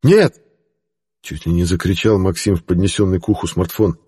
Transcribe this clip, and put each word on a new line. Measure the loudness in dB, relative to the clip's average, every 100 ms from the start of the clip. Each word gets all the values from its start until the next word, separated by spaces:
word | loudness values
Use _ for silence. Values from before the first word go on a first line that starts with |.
"Нет!" — | 6 4 4 _ _ _ _ _ _ _ _ _
чуть | -14 -10 -4
ли |
не | -2 0
закричал | -2 -2 0 2 2
Максим | 0 -2 -2 -2
в |
поднесённый | -2 0 0 0 0 0
к | -2
уху | -4 -2
смартфон. | -4 -6 0 -2 -2